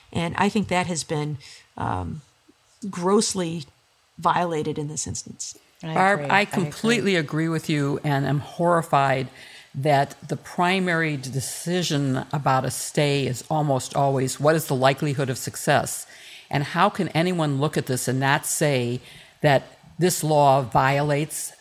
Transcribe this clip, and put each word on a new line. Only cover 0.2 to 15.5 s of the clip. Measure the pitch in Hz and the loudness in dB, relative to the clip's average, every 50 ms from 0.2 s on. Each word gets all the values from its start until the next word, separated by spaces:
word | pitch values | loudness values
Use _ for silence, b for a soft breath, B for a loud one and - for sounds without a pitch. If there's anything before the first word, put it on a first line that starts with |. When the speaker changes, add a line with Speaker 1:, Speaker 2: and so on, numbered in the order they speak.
| 170 170 - | -4 -2 -2
Speaker 1:
I | - 190 202 | 0 0 0
think | - 220 185 | 0 0 -2
that | - 180 180 180 170 | 0 0 0 0 -2
has | 180 151 - | -4 -6 -4
been, | - 160 151 147 151 151 139 B B B B B B - | -4 -4 -4 -4 -4 -6 -8 B B B B B B -10
um, | - - - - 92 90 - - 156 - _ _ _ _ _ _ _ _ _ _ - - 196 | -6 -4 -4 -4 -4 -6 -6 -8 -10 -14 _ _ _ _ _ _ _ _ _ _ -12 -12 -10
grossly | 185 180 175 185 202 233 214 - - 185 180 165 165 175 143 - _ _ _ _ _ _ _ _ _ - | -6 -2 0 4 4 4 2 2 -2 -4 -4 -4 -6 -8 -10 -12 _ _ _ _ _ _ _ _ _ -2
violated | 165 175 160 165 175 175 165 151 151 156 147 | 0 0 2 2 0 0 -2 -2 -2 -2 -4
in | 156 147 151 | -4 -6 -6
this | 151 147 - | -6 -8 -8
instance. | - 92 - - - - - - - - - _ _ _ - - | -8 -8 -10 -10 -14 -14 -12 -12 -14 -14 -18 _ _ _ -14 -8
Speaker 2:
I | 160 160 | -4 0
Speaker 3:
Barb, | 175 185 196 202 170 | 2 4 4 4 2
Speaker 2:
agree. | 147 139 | 0 2
Speaker 3:
I | - 196 | 2 2
Speaker 2:
I | |
agree. | 208 208 - 208 180 | 2 2 0 -2 -2
Speaker 3:
completely | 147 - - - 220 240 233 - 202 190 | -2 -4 -4 0 0 0 2 2 2 2
agree | 170 156 131 - 151 160 165 | 0 0 -2 -2 -2 -2 0
with | 165 156 - - | -2 -4 -2 -2
you | 156 147 143 139 147 - | 0 0 0 0 -2 -2
and | - 151 143 135 139 | 0 0 0 0 0
am | 139 139 147 | 0 0 -2
horrified | 113 - - - 170 175 175 165 160 - - 139 139 135 131 131 131 127 B B B B B B B B B | -2 -6 -4 0 2 2 2 2 2 2 2 2 4 2 2 0 -2 -6 B B B B B B B B B
that | 139 131 151 143 139 143 139 - - - | -4 0 2 4 4 2 0 -4 -14 -10
the | 147 156 | -8 -8
primary | 135 - - - - 175 175 190 190 185 180 170 160 160 156 151 | -8 -8 -10 -2 0 0 2 2 2 0 0 0 0 0 0 -2
decision | 135 127 135 120 135 - - - - - 165 180 185 170 - 160 143 143 135 127 135 - - | -4 -6 -6 -6 -6 -6 -6 -8 -8 -6 -2 -2 -2 0 0 0 0 0 0 -2 -2 -4 -4
about | - 147 131 143 131 131 131 | -4 -2 2 2 2 2 2
a | 135 | -2
stay | - - - - - 160 147 143 143 139 135 | -4 -6 -8 -4 0 0 2 2 2 0 0
is | 120 123 113 - - | -2 -4 -6 -6 -2
almost | 160 156 156 147 135 127 - - - | -2 0 2 2 0 0 -2 -2 -2
always, | 147 139 139 139 131 131 127 - - | 0 2 2 2 0 0 -2 -2 0
what | 135 151 165 | 2 4 4
is | 160 151 | 2 2
the | - 143 | -2 0
likelihood | 127 131 135 143 - 160 151 135 127 139 123 | 4 4 4 4 2 0 -2 0 -2 -2 -2
of | 127 - | -2 -6
success? | - - | -6 -10